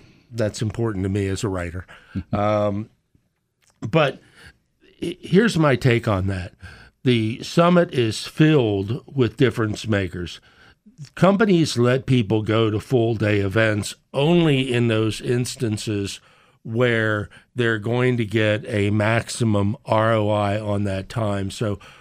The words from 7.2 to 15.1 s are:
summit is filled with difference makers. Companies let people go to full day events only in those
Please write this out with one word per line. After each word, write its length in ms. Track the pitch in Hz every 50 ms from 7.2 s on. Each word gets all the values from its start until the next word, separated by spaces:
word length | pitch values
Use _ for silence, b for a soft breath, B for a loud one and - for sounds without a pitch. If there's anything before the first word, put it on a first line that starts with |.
| 110 110 117 - -
summit 520 | - - 170 170 175 180 175 175 175 175
is 320 | 135 117 110 101 - -
filled 760 | - - - 156 156 156 143 120 107 101 98 98 101 120 160 -
with 320 | - 139 135 123 107 - -
difference 480 | 135 117 110 120 110 107 104 - - 107
makers. 520 | 104 101 95 87 90 90 87 82 - - b b b b b b b b _ - _ - 147 - _
Companies 640 | - 175 185 202 190 233 208 185 170 156 - - 120
let 260 | 120 120 127 135 -
people 380 | - 131 123 113 98 110 110 107
go 280 | 98 107 113 113 107
to 80 | 107 104
full 360 | - - 131 123 113 113 117
day 240 | 101 110 104 104 101
events 560 | 98 98 95 113 113 110 107 104 98 - - - _ _ -
only 580 | 135 143 160 175 175 165 160 139 131 131 135
in 180 | 120 120 120 117
those 320 | 110 110 110 110